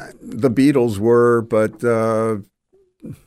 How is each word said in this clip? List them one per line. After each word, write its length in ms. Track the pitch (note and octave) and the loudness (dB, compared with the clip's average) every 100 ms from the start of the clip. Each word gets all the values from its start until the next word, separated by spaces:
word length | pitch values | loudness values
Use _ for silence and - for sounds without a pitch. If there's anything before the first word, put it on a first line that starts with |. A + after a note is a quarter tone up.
| - - | -16 -20
the 300 | - A#2 B2+ | -16 -4 -2
Beatles 480 | A2+ C3+ C#3 A#2+ G2 | 2 2 2 0 0
were, 440 | A2 A#2+ A#2+ A#2+ | 2 4 4 2
but, 400 | A2 A2 A2 A2 | 0 -2 -2 -2
uh, 540 | A#2+ A2+ A2+ A2 A2 A2 F#2+ _ _ _ _ _ - - | -2 0 0 -2 -2 -4 -10 _ _ _ _ _ -20 -20